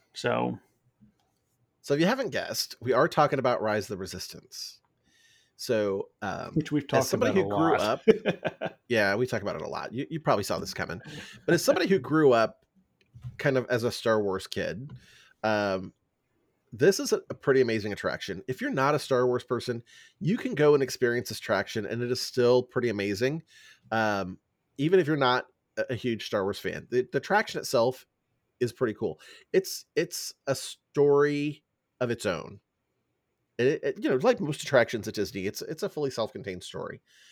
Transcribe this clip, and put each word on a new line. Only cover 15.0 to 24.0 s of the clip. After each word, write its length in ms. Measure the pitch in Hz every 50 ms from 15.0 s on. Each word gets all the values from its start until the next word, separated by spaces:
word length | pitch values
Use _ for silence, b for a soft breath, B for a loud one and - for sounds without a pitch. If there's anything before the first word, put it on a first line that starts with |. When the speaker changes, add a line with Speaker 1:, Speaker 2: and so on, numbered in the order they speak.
| B B B B B B B -
Speaker 2:
um, 500 | - 110 107 104 104 101 95 95 95 85 - _ _ _ _ _ _ _ _ _ _ _ _ _ _ -
this 260 | - 104 131 190 190 -
is 140 | 294 -
a, 80 | 220 180 - -
a 40 | 135
pretty 260 | - - 147 131 131
amazing 320 | 127 113 110 110 98 107
attraction. 500 | 101 - - 90 - - - - 92 90 - -
If 120 | 131 -
you're 100 | 240 294
not 240 | 254 143 131 143 151
a 40 | 143
Star 280 | - - 131 123 127
Wars 180 | 123 123 123 -
person, 380 | - 127 117 - - 120 120 - b b b b b b b
you 160 | - 156 214
can 180 | 247 - 254 226
go 200 | 147 147 147 147
and 80 | 139
experience 460 | 135 123 - - 123 120 120 120 113 -
this 100 | 110 -
attraction, 480 | - - 107 95 101 - - 113 101
and 160 | - 107 117
it 80 | 123 120
is 100 | 123 -
still 420 | - - - 127 120 120 123 127
pretty 260 | 123 - - 127 117 120
amazing. 540 | 101 104 98 101 101 95 120 131 151 165 - b b b b b b b b -
Um, 460 | 113 113